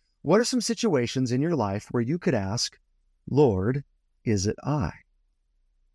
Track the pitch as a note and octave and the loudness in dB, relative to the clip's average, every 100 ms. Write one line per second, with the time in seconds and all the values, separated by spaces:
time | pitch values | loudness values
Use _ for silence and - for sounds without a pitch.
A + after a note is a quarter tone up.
0 | _ _ C#3 G3+ A#3+ B3+ A3 A3+ A3+ C#3 | _ _ 2 2 4 -2 -2 -2 0 0
1 | A#2+ C3 B2+ B2+ D#3+ D#3 G2+ G2+ - B2 | 0 -2 0 0 0 0 -2 -4 -4 -4
2 | A#2 E3+ F3 A2+ F#2+ A#2 - - _ _ | -2 -2 0 0 -2 -4 -6 -10 _ _
3 | _ _ - B2+ C#3 F#2 G#2 C#3 - _ | _ _ -2 4 4 4 0 -2 -6 _
4 | _ _ A#2+ G2+ G2+ - - D3 F2+ - | _ _ -2 0 0 -4 -2 -2 -4 -8
5 | _ _ _ _ _ _ _ _ _ | _ _ _ _ _ _ _ _ _